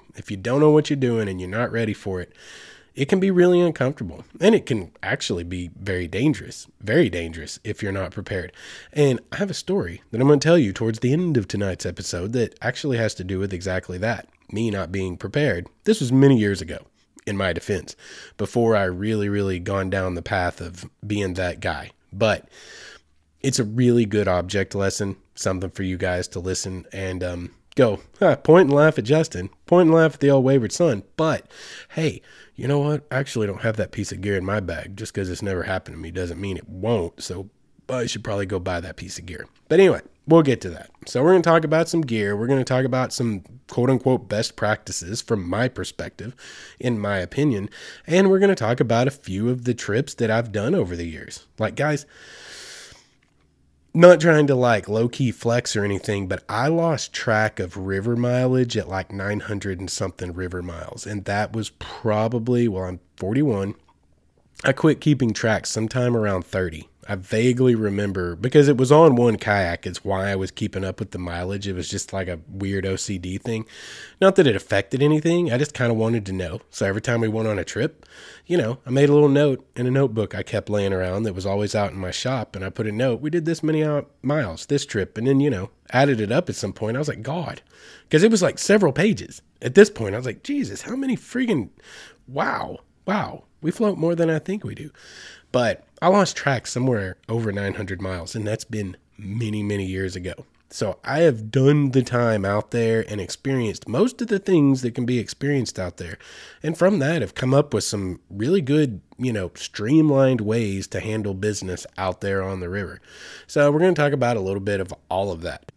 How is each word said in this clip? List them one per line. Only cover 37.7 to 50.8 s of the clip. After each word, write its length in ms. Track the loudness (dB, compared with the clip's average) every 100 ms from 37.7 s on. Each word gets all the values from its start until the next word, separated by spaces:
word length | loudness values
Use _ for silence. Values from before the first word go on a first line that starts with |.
| _ -8
I 160 | -6 -4
should 180 | -6
probably 220 | -6 -4 -4
go 140 | -4
buy 200 | -4 -6
that 160 | -6 -12
piece 220 | -14 -14
of 80 | -14
gear. 220 | -14 -16 _ 2
But 100 | 6
anyway, 220 | 6 4 -4 _ 6
we'll 160 | 6
get 180 | 6 2
to 80 | -2
that. 220 | -10 -16 _ -6
So 160 | 2
we're 80 | 6
gonna 100 | 6
talk 240 | 6 4 4
about 240 | 0 2
some 120 | 0
gear. 360 | 0 0 0 -2
We're 100 | 0
gonna 160 | 0
talk 220 | 2 0 0
about 260 | -2 -2
some 300 | -2 -4 -4 -10 -20 -8
quote 220 | 0 2
unquote 400 | 2 2 0 -2
best 260 | -4 -4 -2
practices 680 | -2 -2 -4 -10 -8 -10
from 280 | -4 -4 -2
my 180 | -2 -2
perspective, 680 | -4 -10 -8 -12 -10 -16 -14 -20 -20 -20 -6
in 200 | -4 -2
my 180 | -2 -4
opinion. 540 | -4 -2 0 0 -6 -12 -20 -16 0
And 240 | 2 4
we're 100 | 4
gonna 160 | 4 2
talk 240 | 0 0
about 280 | 2 2 0
a 40 |
few 380 | -4 -8 -2 -2
of 140 | -2
the 100 | -4
trips 400 | -4 -2 -2 -2
that 160 | -4 0
I've 220 | 0 -2
done 240 | -4 0
over 200 | 0